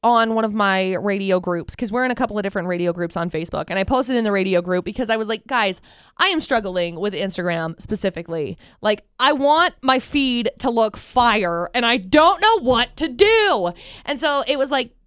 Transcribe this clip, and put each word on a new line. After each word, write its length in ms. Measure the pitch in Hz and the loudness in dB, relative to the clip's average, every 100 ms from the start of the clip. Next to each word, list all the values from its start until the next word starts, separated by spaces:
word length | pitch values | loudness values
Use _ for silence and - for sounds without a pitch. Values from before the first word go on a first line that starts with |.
on 300 | 226 240 226 | 4 4 2
one 100 | 220 | 0
of 100 | 220 | -2
my 400 | 208 202 190 190 | 0 2 2 0
radio 460 | 185 202 196 196 185 | -2 -2 -2 0 0
groups, 360 | 180 170 - - | 0 -6 -6 -8
'cause 160 | 240 | -4
we're 140 | 226 254 | -2 -2
in 60 | |
a 40 | 240 | -2
couple 220 | 247 208 | -2 -2
of 60 | |
different 240 | 196 196 180 | -4 -4 -4
radio 240 | 175 175 | -2 -2
groups 240 | 175 175 170 | -2 -4 -4
on 140 | 170 | -4
Facebook, 360 | 160 165 156 151 | -6 -6 -6 -4
and 80 | 185 | -4
I 60 | |
posted 320 | 190 262 247 247 | 0 0 0 0
in 80 | |
the 80 | 220 | 0
radio 300 | 202 190 180 | 0 2 0
group 220 | 175 180 | 0 -2
because 260 | 180 214 233 | -2 -6 -2
I 60 | 226 | -2
was 120 | 220 | -2
like, 180 | 226 - | -6 -4
"Guys, 320 | 254 208 185 _ - _ _ | -2 0 -2 _ -20 _ _
I 120 | 370 | 0
am 100 | 339 | 0
struggling 600 | - 240 202 185 170 170 | 0 -2 -2 -2 -4 -2
with 140 | 202 | -6
Instagram 680 | 185 190 190 175 165 160 165 | -4 -6 -4 -2 -2 -4 -8
specifically. 800 | - 208 196 180 - 165 143 165 - _ | -8 -4 -4 -4 -8 -6 -6 -8 -16 _
Like, 220 | 208 214 _ _ | -2 -2 _ _
I 120 | 262 | 2
want 420 | 285 277 302 349 - | 4 4 4 4 0
my 180 | 262 262 | 0 0
feed 500 | - 294 269 240 240 - | 0 -2 0 0 -2 -4
to 100 | 277 | -4
look 280 | 233 220 - | 0 0 -2
fire, 720 | - - 240 214 185 170 175 | -4 2 2 2 0 -2 -4
and 120 | 247 233 | -2 0
I 120 | 240 | 0
don't 440 | 185 294 320 392 | 4 6 6 4
know 180 | 427 453 | 2 2
what 340 | 247 240 240 - | 2 2 0 -4
to 100 | 311 | -6
do." 640 | 240 403 453 415 269 175 175 - - - | 2 4 4 4 2 0 -6 -16 -18 -10
And 140 | 285 | -4
so 240 | 302 285 254 | -2 -2 -2
it 100 | 285 | -2
was 140 | 269 | 0
like 240 | 269 240 _ | -2 -4 _